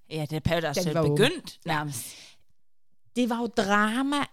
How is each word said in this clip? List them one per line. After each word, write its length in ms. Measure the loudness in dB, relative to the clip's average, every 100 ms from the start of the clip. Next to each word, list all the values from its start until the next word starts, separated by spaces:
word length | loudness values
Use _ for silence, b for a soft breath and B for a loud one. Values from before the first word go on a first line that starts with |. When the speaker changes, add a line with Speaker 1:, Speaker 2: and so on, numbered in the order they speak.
| -12
Speaker 1:
Ja, 160 | -8 -4
det 60 | -2
er 40 |
Paradise 440 | 0 0 0 0
Speaker 2:
da 60 | 0
vi 40 |
Speaker 1:
Hotel 0 |
Speaker 2:
var 100 | 2 2
unge. 60 | 4
Speaker 1:
begyndt, 420 | 4 2 -8 -12 -4
nærmest. 400 | -4 -4 -8 B B B B -20 -20 -20 -20 -20 -20 -8 -2
Speaker 2:
Det 140 | -2
var 100 | -2
jo 80 | -2
drama, 720 | -2 2 2 2 0 0 -2 -2